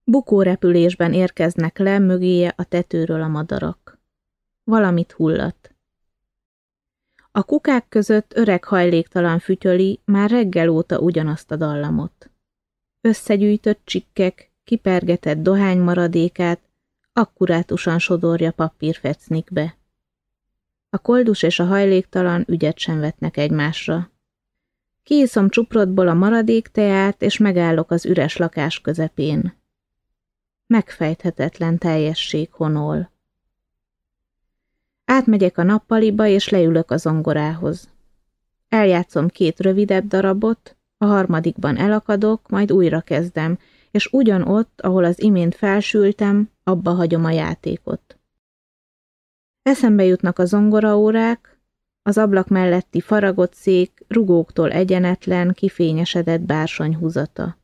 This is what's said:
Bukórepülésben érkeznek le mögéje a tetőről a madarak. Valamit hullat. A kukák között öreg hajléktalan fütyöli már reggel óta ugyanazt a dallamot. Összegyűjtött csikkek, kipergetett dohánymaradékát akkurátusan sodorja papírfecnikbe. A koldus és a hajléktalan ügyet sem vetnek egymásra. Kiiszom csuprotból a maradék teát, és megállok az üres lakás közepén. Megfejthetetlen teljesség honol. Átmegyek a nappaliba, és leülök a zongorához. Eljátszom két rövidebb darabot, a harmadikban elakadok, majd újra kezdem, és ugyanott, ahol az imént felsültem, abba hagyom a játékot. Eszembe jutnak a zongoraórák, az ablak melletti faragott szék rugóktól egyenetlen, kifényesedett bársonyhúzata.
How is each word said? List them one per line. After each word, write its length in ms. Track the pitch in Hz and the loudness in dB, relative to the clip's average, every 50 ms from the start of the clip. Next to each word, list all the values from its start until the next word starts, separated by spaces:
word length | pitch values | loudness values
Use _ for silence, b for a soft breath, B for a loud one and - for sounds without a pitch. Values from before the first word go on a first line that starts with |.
| _ | _
Bukórepülésben 1080 | - 226 277 247 - 214 202 190 185 185 - - 180 175 175 170 175 180 - 175 170 151 | 0 2 2 2 2 2 2 2 2 0 0 0 2 2 4 2 2 0 0 -2 0 0
érkeznek 640 | 180 185 175 - - 170 170 175 - 165 165 - - | 0 0 -2 -2 -2 -4 -2 -2 -4 -4 -4 -4 -2
le 200 | 196 196 196 202 | -2 0 0 2
mögéje 560 | 196 185 185 180 185 185 180 175 175 170 - | 2 2 0 0 0 0 2 2 0 0 -2
a 80 | - 180 | -6 -8
tetőről 580 | - - 175 175 - - 165 160 170 165 160 160 | -4 -4 -4 -4 -4 -4 -4 -4 -4 -4 -4 -4
a 60 | 160 | -4
madarak. 720 | 156 151 156 165 - 135 147 160 180 - _ - - _ _ _ _ _ _ _ _ _ _ _ _ _ _ | -6 -6 -6 -6 -6 -6 -6 -8 -8 -10 _ -20 -20 _ _ _ _ _ _ _ _ _ _ _ _ _ _
Valamit 480 | - 220 226 208 185 175 170 170 - - | -2 0 2 2 2 0 0 -2 -4 -6
hullat. 600 | - 160 156 160 - - 175 - _ _ _ _ _ _ _ _ _ _ _ _ _ _ _ _ _ _ _ _ _ _ _ _ _ _ _ _ _ _ _ _ _ _ _ - | -4 -2 -2 -2 -2 -4 -6 -8 _ _ _ _ _ _ _ _ _ _ _ _ _ _ _ _ _ _ _ _ _ _ _ _ _ _ _ _ _ _ _ _ _ _ _ -4
A 100 | 214 190 | -4 -2
kukák 460 | - 285 294 - - 277 247 - _ | 0 -2 -2 0 0 0 0 -2 _
között 480 | - 214 202 - 220 214 208 _ - | -2 -2 0 2 0 0 -2 _ -2
öreg 280 | - 233 208 185 180 - | 0 2 2 2 0 0
hajléktalan 760 | - 208 185 175 175 170 165 165 - - 185 175 170 165 170 | 0 0 2 2 2 2 0 0 -2 -2 -2 0 0 0 -2
fütyöli 640 | - - 190 190 - 190 180 185 190 190 196 - _ | -2 -2 -4 -2 0 0 2 2 2 0 -2 -4 _
már 260 | - 202 196 202 208 | 0 0 2 2 2
reggel 380 | 233 247 233 190 180 175 165 170 | 2 0 0 0 0 0 0 2
óta 300 | 160 160 170 - 160 - | 2 0 0 -2 -2 -2
ugyanazt 520 | - 175 170 160 156 156 151 - - - | 0 0 0 0 -2 -4 -4 -6 -8 -8
a 60 | 156 | -6
dallamot. 760 | 156 165 151 147 147 147 151 160 151 151 170 - _ - - _ _ _ _ _ _ _ _ _ _ _ _ _ _ | -4 -4 -4 -4 -4 -4 -4 -4 -4 -6 -8 -12 _ -20 -20 _ _ _ _ _ _ _ _ _ _ _ _ _ _
Összegyűjtött 800 | - 226 220 - - - 214 202 202 208 208 214 - 214 214 - _ | -2 0 0 0 -2 -2 0 2 2 2 0 0 0 -2 -2 -4 _
csikkek, 680 | - - 190 - _ _ - 190 185 - _ _ _ _ _ _ | -8 -8 -8 -8 _ _ -2 -2 -2 -2 _ _ _ _ _ _
kipergetett 760 | - 233 226 - 196 185 180 175 170 175 175 - 160 151 156 | -6 -6 -4 0 0 0 0 0 0 -2 -2 -2 -4 -4 -2
dohánymaradékát 1200 | 160 180 196 196 202 190 185 180 180 175 180 175 175 170 170 170 165 175 - - 180 175 170 - _ _ _ _ _ _ _ _ _ _ _ | 0 0 2 2 2 2 2 2 2 2 2 0 0 0 0 0 -2 -2 -2 -2 -4 -2 -4 -4 _ _ _ _ _ _ _ _ _ _ _
akkurátusan 840 | 240 220 - _ - 185 175 170 165 175 - - 175 - 180 165 170 | -2 -2 -2 _ -2 0 0 0 0 -2 -2 -4 -4 -2 -2 -2 -2
sodorja 540 | - - 180 170 175 170 165 170 170 160 165 | 0 -2 -2 0 0 0 0 0 -2 -2 -2
papírfecnikbe. 1200 | - 165 160 - _ - 156 160 - - 131 156 - _ - 165 160 165 - 185 160 151 165 - _ _ _ _ _ _ _ _ _ _ _ _ _ _ _ _ _ _ _ _ _ _ _ | -4 -4 -6 -6 _ -6 -6 -6 -4 -6 -6 -6 -6 _ -6 -6 -6 -6 -6 -6 -6 -6 -6 -8 _ _ _ _ _ _ _ _ _ _ _ _ _ _ _ _ _ _ _ _ _ _ _
A 80 | - 196 | -8 -4
koldus 440 | - - 240 247 254 226 208 - - | -2 0 2 2 2 2 0 0 0
és 160 | 165 175 - | 0 0 0
a 60 | 175 | 0
hajléktalan 800 | 175 190 196 202 196 190 185 190 - - 185 180 180 175 175 - - | 0 2 2 2 2 2 2 0 -2 -2 -2 -2 0 0 -2 -2 -2
ügyet 300 | 175 165 160 151 - - | -2 -2 -2 -2 -4 -4
sem 220 | - - 165 156 | -6 -6 -4 -4
vetnek 360 | 147 151 - _ - 165 - | -4 -4 -6 _ -8 -6 -4
egymásra. 720 | - 147 151 160 156 143 151 165 - - - 160 170 175 - _ _ _ _ _ _ _ _ _ _ _ _ _ _ _ _ _ _ _ | -4 -2 -2 -2 -2 -2 -4 -4 -6 -6 -6 -6 -6 -6 -8 _ _ _ _ _ _ _ _ _ _ _ _ _ _ _ _ _ _ _
Kiiszom 460 | - 294 294 277 240 - 233 196 196 | 0 2 2 2 2 2 0 0 2
csuprotból 600 | - 233 233 - - 226 202 185 185 190 185 175 | 2 0 -2 0 0 0 0 0 2 2 2 2
a 60 | 170 | 2
maradék 540 | 170 185 208 226 233 220 226 226 226 226 - | 2 2 2 2 2 2 2 0 0 -2 -4
teát, 540 | - - 208 202 196 196 196 202 202 - - | -2 -2 0 2 2 2 0 0 -2 -2 -4
és 160 | 202 - - | -2 0 0
megállok 520 | 214 202 185 175 170 165 165 160 170 - | 0 2 2 2 0 2 0 0 0 -2
az 160 | 175 170 - | -2 -2 -2
üres 300 | - 180 175 131 160 - | 0 0 0 0 -2 -2
lakás 440 | - 175 165 - 165 143 147 - - | -4 -4 -4 -4 -4 -6 -4 -6 -6
közepén. 800 | - - 151 170 214 196 - - 143 151 151 151 - 180 - _ _ _ _ _ _ _ _ _ _ _ _ _ _ _ _ _ _ _ _ _ _ | -6 -6 -4 -4 -6 -6 -6 -6 -4 -4 -2 -4 -4 -6 -8 _ _ _ _ _ _ _ _ _ _ _ _ _ _ _ _ _ _ _ _ _ _
Megfejthetetlen 1120 | - 226 226 - - - - 165 156 165 - - 175 165 - 135 160 - - 170 165 165 170 | 0 0 0 0 -2 -6 -6 -4 -4 -4 -4 -4 -6 -4 -4 -4 -6 -4 -4 -4 -2 -2 -2
teljesség 720 | - 175 160 156 151 156 165 - - - - 151 156 - _ | 0 0 0 0 0 -2 -2 -4 -6 -6 -6 -6 -6 -6 _
honol. 580 | - 156 156 151 151 147 151 156 156 180 - _ _ _ _ _ _ _ _ _ _ _ _ _ _ _ _ _ _ _ _ _ _ _ _ _ _ _ _ _ _ _ _ _ _ _ _ _ _ _ | -6 -4 -2 -2 -2 -2 -4 -4 -6 -6 -8 _ _ _ _ _ _ _ _ _ _ _ _ _ _ _ _ _ _ _ _ _ _ _ _ _ _ _ _ _ _ _ _ _ _ _ _ _ _ _
Átmegyek 540 | - 254 269 262 233 214 202 190 180 - - | 0 0 2 4 2 2 4 2 0 0 0
a 40 | 170 | 0
nappaliba, 640 | 185 208 220 - - 226 220 220 220 202 214 220 | 2 2 0 0 0 0 2 2 2 2 2 2
és 220 | 214 196 202 - - | 2 2 2 2 0
leülök 420 | 214 190 170 165 165 160 165 - | 2 2 4 4 2 2 0 -2
a 60 | - | -4
zongorához. 920 | 165 - 160 156 160 156 160 151 156 151 151 160 165 175 - 165 180 - - _ _ _ _ _ _ _ _ _ _ _ _ _ _ _ _ | -4 -2 -2 -2 -2 -2 -2 -2 -2 -2 -4 -4 -6 -6 -6 -6 -8 -10 -18 _ _ _ _ _ _ _ _ _ _ _ _ _ _ _ _
Eljátszom 600 | - 220 214 190 180 170 180 - - 170 143 175 | 0 2 4 4 2 2 0 -2 -2 -2 -2 -2
két 320 | - - 190 160 170 - | -2 -2 -2 -2 -2 0
rövidebb 460 | 190 190 190 196 208 202 202 190 190 | 0 0 2 2 0 0 0 -2 -2
darabot, 680 | 202 - 185 196 190 190 202 220 220 226 - _ - - _ _ _ _ - | -2 -2 0 0 0 0 0 -2 -2 -4 -4 _ -16 -20 _ _ _ _ -2
a 60 | 208 | 0
harmadikban 720 | 208 208 196 190 185 175 160 165 170 170 - - 143 156 | 2 2 2 2 0 0 -2 -2 -2 -4 -4 -4 -4 -2
elakadok, 720 | - 175 202 214 214 - - 208 202 208 214 220 226 _ - | 0 0 0 0 0 -2 -2 -2 0 0 0 -2 -2 _ -4
majd 240 | 208 196 208 202 - | -4 -2 0 2 2
újra 280 | 196 180 160 147 165 | 2 2 2 0 -2
kezdem, 580 | - - 156 139 170 180 - 160 156 160 175 b b b b b b b | -4 -4 -4 -4 -4 -4 -6 -6 -4 -4 -4 b b b b b b b
és 220 | - 208 - - - | -4 -4 -2 0 0
ugyanott, 680 | 269 269 220 196 185 175 175 196 214 226 - _ - | 2 2 2 2 2 0 0 0 0 -2 -4 _ -6
ahol 240 | - 185 185 190 180 | -4 -2 0 2 2
az 180 | 170 175 - - | 2 0 0 2
imént 320 | 214 202 180 170 170 175 | 2 2 2 2 0 -2
felsültem, 960 | - - 202 196 208 208 - - 214 202 196 208 - 208 202 202 208 208 - _ _ _ | -2 -2 0 0 0 -2 0 0 2 2 2 0 0 0 0 0 0 0 -2 _ _ _
abba 300 | - 185 170 180 175 175 | -2 -2 -2 0 -2 0
hagyom 300 | 180 175 165 170 165 165 | 0 0 0 0 0 0
a 60 | 160 | 0
játékot. 880 | 165 160 156 165 165 - - 165 165 170 _ - 160 165 _ _ _ _ _ _ _ _ _ _ _ _ _ _ _ _ _ _ _ _ _ _ _ _ _ _ _ _ _ _ _ _ - | 0 -2 -2 -4 -6 -8 -8 -8 -8 -8 _ -8 -10 -10 _ _ _ _ _ _ _ _ _ _ _ _ _ _ _ _ _ _ _ _ _ _ _ _ _ _ _ _ _ _ _ _ 0
Eszembe 420 | 262 277 262 262 233 214 202 190 | 0 2 2 4 4 4 4 4
jutnak 340 | 185 185 180 - 180 175 - | 4 4 2 0 -2 0 0
a 60 | 185 | 0
zongoraórák, 1120 | 180 202 208 208 214 214 214 214 214 208 208 214 214 220 226 226 226 233 - _ _ _ _ _ _ _ _ _ _ _ _ - | 0 2 2 2 4 4 4 2 2 4 4 4 2 2 2 2 0 -2 -4 _ _ _ _ _ _ _ _ _ _ _ _ -4
az 160 | 202 202 214 | -2 0 2
ablak 300 | 220 208 196 190 185 - | 2 2 2 2 2 2
melletti 520 | 196 185 185 180 175 185 - _ - 175 | 2 2 2 2 2 0 -2 _ -6 -6
faragott 540 | - - 220 208 202 196 185 196 180 180 - | -2 0 0 2 2 2 2 0 0 -2 -2
szék 500 | _ - 196 185 180 180 180 _ _ _ - | _ -2 0 2 2 2 0 _ _ _ -4
rugóktól 640 | - 233 220 190 175 170 165 - - - 165 - | 0 0 2 4 4 2 2 0 -2 -2 -2 0
egyenetlen, 800 | - 170 190 185 185 180 180 180 185 - - 185 180 180 180 180 185 | 0 0 0 0 2 2 2 0 0 -2 -2 -2 -2 0 0 0 -2
kifényesedett 880 | - - 196 - - 180 160 160 156 170 - - 175 170 170 165 165 | -2 -2 -4 -2 -2 -2 0 0 -2 -2 -2 -2 -4 -2 -2 -2 -2
bársonyhúzata. 1200 | 175 - 147 156 156 160 - - 165 151 165 156 170 160 165 139 147 156 _ - - 175 170 _ | -2 -2 -2 -2 -4 -4 -6 -6 -4 -4 -4 -4 -4 -4 -4 -4 -6 -6 _ -10 -10 -10 -10 _